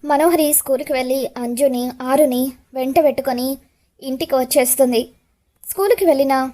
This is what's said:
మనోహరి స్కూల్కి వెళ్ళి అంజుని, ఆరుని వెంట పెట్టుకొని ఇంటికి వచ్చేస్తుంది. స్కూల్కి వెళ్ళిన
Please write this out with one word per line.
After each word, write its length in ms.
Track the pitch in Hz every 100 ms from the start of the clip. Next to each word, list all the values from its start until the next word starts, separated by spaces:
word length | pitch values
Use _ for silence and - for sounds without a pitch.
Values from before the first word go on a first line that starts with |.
| 294
మనోహరి 460 | 285 330 330 302
స్కూల్కి 400 | 294 - 262 294
వెళ్ళి 380 | 269 254 269 247 -
అంజుని, 540 | 240 240 277 247 247 -
ఆరుని 500 | 254 277 302 247 262 - _
వెంట 280 | 262 262 302
పెట్టుకొని 560 | 302 254 269 247 254 269 _ _ _ _
ఇంటికి 320 | 269 262 -
వచ్చేస్తుంది. 760 | 269 254 294 247 - 262 233 247 _ _ _ _ _ -
స్కూల్కి 360 | - 392 466
వెళ్ళిన 460 | 370 277 269 269 262